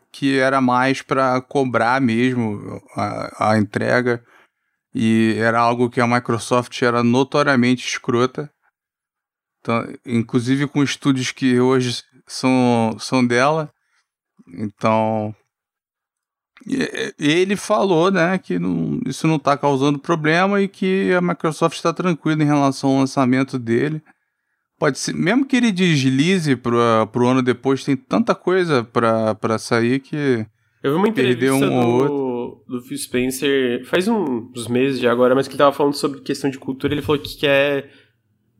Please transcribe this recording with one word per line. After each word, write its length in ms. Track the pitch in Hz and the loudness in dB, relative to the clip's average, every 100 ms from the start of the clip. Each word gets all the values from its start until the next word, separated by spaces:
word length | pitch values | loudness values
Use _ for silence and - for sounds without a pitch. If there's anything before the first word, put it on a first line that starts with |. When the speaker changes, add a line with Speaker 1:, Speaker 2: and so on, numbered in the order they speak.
| _ | _
Speaker 1:
que 280 | - 139 135 | -4 -2 2
era 200 | 131 135 | 2 2
mais 440 | 123 123 131 135 | 2 2 0 -2
pra 360 | - 135 131 127 | -4 -2 0 -2
cobrar 600 | - 143 131 113 113 131 | -2 -2 0 0 2 2
mesmo 800 | 127 113 127 123 110 104 - - - - | 2 2 0 0 -4 -6 -10 -14 -12 -6
a, 560 | 104 110 - - 107 | -6 -6 -8 -2 2
a 60 | 110 | 2
entrega, 640 | 104 110 113 123 123 117 _ _ _ _ _ _ _ 120 | 2 -2 0 0 0 -4 _ _ _ _ _ _ _ -2
e 400 | 113 113 110 107 | 0 2 2 2
era 220 | 113 117 | 0 2
algo 300 | 117 120 123 | 2 0 0
que 120 | 127 | 0
a 60 | 120 | 0
Microsoft 760 | 120 - 113 - 123 120 - | 0 0 -4 0 -2 -2 -2
era 220 | 123 120 | 0 2
notoriamente 840 | 120 123 139 151 147 131 120 127 - | 2 2 2 0 2 2 2 0 -4
escrota. 600 | - - 120 127 - 143 _ _ _ _ _ _ _ _ _ _ _ | -8 -2 0 0 -4 -14 _ _ _ _ _ _ _ _ _ _ _
Então, 280 | - 117 - - - | -4 -4 -4 -12 -4
inclusive 600 | 117 113 131 117 135 143 | -2 0 -2 0 0 0
com 160 | 147 | 0
estúdios 480 | 139 - 143 131 123 | -2 0 0 0 -2
que 280 | - 131 123 | -2 0 2
hoje 440 | 127 131 123 120 - 131 - | 4 2 0 -6 -12 _ -16
são, 680 | - 131 127 123 117 113 104 | -4 0 2 2 2 0 -4
são 260 | - 131 123 | -4 0 2
dela. 460 | 120 139 160 147 _ _ _ _ _ _ _ - - | 2 2 0 -6 _ _ _ _ _ _ _ -18 -10
Então, 760 | 107 - 117 110 110 110 107 - _ _ _ _ _ _ _ _ _ _ _ - - | -10 -2 0 2 0 -2 -6 -10 _ _ _ _ _ _ _ _ _ _ _ -18 -8
e, 460 | - - - - - | -6 -4 -6 -8 -4
e 100 | 147 | 0
ele 240 | 165 190 202 | 2 0 -2
falou, 560 | - 214 196 165 180 | -2 0 2 2 2
né, 260 | 190 165 190 | 2 0 -2
que 220 | - 180 | -4 -4
não, 400 | 170 87 151 - - | -2 -2 -2 -4 -6
isso 180 | 131 160 | -2 -2
não 140 | 156 | 0
tá 180 | 139 143 | 0 0
causando 400 | 143 135 143 143 | 0 2 0 0
problema 640 | - 170 151 165 196 202 | -2 -2 0 0 2 0
e 60 | 196 | -2
que 440 | - 190 190 190 | -2 -2 0 0
a 80 | 180 | 0
Microsoft 600 | 175 175 165 151 165 - | 0 -2 -4 0 -2 0
tá 100 | 170 | -4
tranquila 500 | 160 175 160 160 156 | -2 -2 -2 -2 0
em 20 | 147 | 2
relação 460 | 147 139 135 135 | 2 0 0 0
ao 80 | 135 | 2
lançamento 580 | 135 - 127 131 135 135 | 0 0 2 2 0 -4
dele. 440 | 113 117 147 156 - _ _ _ _ _ _ - | -2 0 0 -6 -12 _ _ _ _ _ _ -4
Pode 220 | 156 131 | -2 -2
ser, 160 | - - | -4 -2
mesmo 300 | 156 247 269 | 0 0 2
que 100 | 254 | 2
ele 160 | 240 | 2
deslize 840 | 180 185 147 131 131 165 196 156 123 | 2 2 2 2 2 2 2 2 0
pro, 220 | 123 117 117 113 107 | 0 2 4 2 2
pro 160 | 123 123 | 2 2
ano 140 | 131 | 2
depois, 420 | 127 120 135 135 - | 2 0 0 -2 0
tem 100 | 131 | -4
tanta 400 | - 190 233 - | 0 0 0 -2
coisa 480 | - 185 175 135 | 0 0 2 0
pra, 500 | 110 120 113 113 110 | 0 0 2 2 0
pra 240 | 107 110 110 | -2 -2 -2
sair 420 | - 117 117 135 | 0 0 2 0
que 440 | - 151 143 117 107 _ _ _ | -4 -4 0 -2 -4 _ _ _
Speaker 2:
Eu 80 | 143 | -2
vi 60 | 160 | 0
uma 160 | 214 | 0
Speaker 1:
perder 340 | 170 127 120 131 | 2 0 2 2
Speaker 2:
entrevista 220 | 135 139 | 2 2
Speaker 1:
um 100 | 131 | 2
ou 280 | 120 123 143 | 2 2 2
Speaker 2:
do, 580 | 143 131 120 123 - - | 0 -4 -4 -6 -12 -10
do 140 | 123 | -10
Phil 160 | - 139 | -10 -12
Spencer, 880 | - 123 127 131 147 139 127 123 - | -6 -2 -2 -2 0 0 0 -4 -2
faz 240 | 170 190 | -2 0
uns 580 | 226 151 120 113 123 113 | -2 -2 -6 -8 -12 -2
meses 320 | 120 139 127 | 0 0 2
já 100 | 120 | 0
agora, 240 | 120 123 | 4 4
mas 140 | 131 135 | 4 0
que 60 | |
ele 60 | 139 | 2
tava 120 | 143 | 2
falando 220 | 135 143 | 2 0
sobre 260 | 143 147 135 | 0 -4 -4
questão 300 | - 135 143 | -8 -4 -4
de 100 | 131 | -6
cultura, 340 | 139 135 143 | -8 -4 -4
ele 80 | 147 | -2
falou 200 | 139 143 | -2 -4
que 160 | - - | -4 -2
quer, 520 | 147 139 143 139 135 - _ _ _ _ _ | 2 2 2 0 -6 -16 _ _ _ _ _